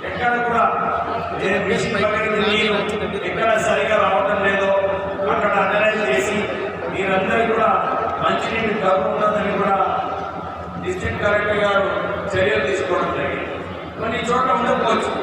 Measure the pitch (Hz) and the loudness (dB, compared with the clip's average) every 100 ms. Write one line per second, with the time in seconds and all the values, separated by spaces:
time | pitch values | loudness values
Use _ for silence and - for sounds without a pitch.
0 | - - 247 240 240 233 - - - - | -8 -2 0 0 0 2 2 2 -2 -2
1 | - 135 - - 196 202 180 226 233 208 | -2 -4 -4 -4 0 0 2 0 0 0
2 | 208 202 208 208 208 214 220 202 - - | 0 0 0 0 2 2 2 0 0 -4
3 | 185 - - 165 170 165 - - - 160 | -4 -4 -4 0 2 2 2 2 2 2
4 | - 190 - 208 - 202 196 196 196 190 | 4 2 2 2 2 2 2 2 2 -2
5 | - - 202 220 208 196 196 208 214 220 | -4 -2 0 2 2 2 2 2 2 2
6 | 208 190 214 208 - 190 196 - 170 185 | 0 0 0 -2 -2 -4 -4 -6 -6 -4
7 | 196 190 - 226 226 - 165 156 - - | 0 0 2 2 2 2 2 2 0 -2
8 | - - - - - 226 220 202 190 190 | -2 -2 0 0 -2 -2 -2 0 2 2
9 | - - - 208 190 - 202 196 190 - | 2 0 0 2 0 0 0 2 0 -2
10 | - - - - - - - - 349 - | -4 -6 -8 -8 -10 -10 -10 -8 -6 -4
11 | 226 - 208 202 208 208 202 196 190 190 | -4 0 0 2 0 0 2 2 0 -2
12 | 180 180 175 185 190 214 190 - 180 180 | -4 -4 -2 0 2 2 0 -2 0 0
13 | - 143 143 - - - - - - - | 0 -2 -2 -4 -6 -8 -8 -10 -10 -6
14 | 226 240 240 247 - - - - 226 - | -4 -2 0 0 2 2 2 2 2 0
15 | - - | 0 -4